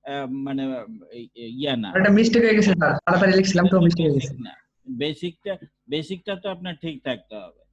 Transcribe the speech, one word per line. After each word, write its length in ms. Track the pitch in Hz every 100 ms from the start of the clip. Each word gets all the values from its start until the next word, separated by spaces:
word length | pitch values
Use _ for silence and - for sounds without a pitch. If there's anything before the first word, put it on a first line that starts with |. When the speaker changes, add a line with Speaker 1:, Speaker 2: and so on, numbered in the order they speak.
| -
Speaker 1:
আহ, 180 | 139 135
মানে, 340 | 135 139 135 135 127 113 110 80
এই, 180 | 120 117 117
এই, 200 | 117 123
ইয়া 200 | 143 127
না। 180 | 101 185
Speaker 2:
একটা 140 | 196
mistake 340 | 202 226 233
হয়ে 120 | 233 214
গেছে, 100 | 202
স্যার, 120 | 170
তাড়াতাড়ি 560 | 151 - - 180 190
লিখছিলাম 320 | 190 190 175 180
তো, 20 |
Speaker 1:
এটা 100 | 185
তো 80 | 170
Speaker 2:
mistake 200 | 170 160
হয়ে 100 | 139
Speaker 1:
বেসিক 140 | 135
Speaker 2:
গেছে। 140 | 127
Speaker 1:
না, 120 | 107 69 _ _ 131
বেসিকটা, 680 | 123 147 151 180 165 202 180 160 _ _
বেসিকটা 460 | 147 156 190 208 190
তো 140 | 196
আপনার 260 | 180 180 165
ঠিক 220 | 165 139
থাকতে 320 | 139 117 _ 107
হবে। 240 | 90 _ _